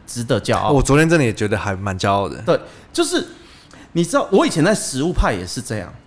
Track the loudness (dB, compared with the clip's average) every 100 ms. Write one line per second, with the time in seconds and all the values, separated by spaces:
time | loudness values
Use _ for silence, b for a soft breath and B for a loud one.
0 | -10 -10 -2 -2 0 0 2 2 4 4
1 | 6 4 2 0 -2 -2 -4 -4 -4 -2
2 | 0 0 -2 -4 -2 -2 B B B -4
3 | -2 -2 -6 B B B B B B -2
4 | 0 0 2 2 2 2 2 2 -2 -4
5 | -2 0 0 -2 -6 -10 -8 -8 -8 -16